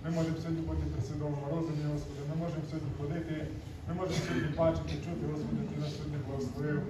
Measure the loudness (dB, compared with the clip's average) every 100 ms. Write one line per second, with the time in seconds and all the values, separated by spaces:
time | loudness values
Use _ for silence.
0 | 0 2 2 2 0 0 2 2 2 0
1 | 0 0 0 0 0 0 2 0 0 0
2 | -2 -4 -2 0 0 -2 -2 -2 -2 -2
3 | -2 -2 -2 -2 -2 -6 -8 -8 -4 0
4 | 2 0 2 0 0 6 6 6 0 -2
5 | -2 -2 -2 -2 0 0 0 -2 -2 -2
6 | -2 -2 -2 -2 -2 0 2 2 0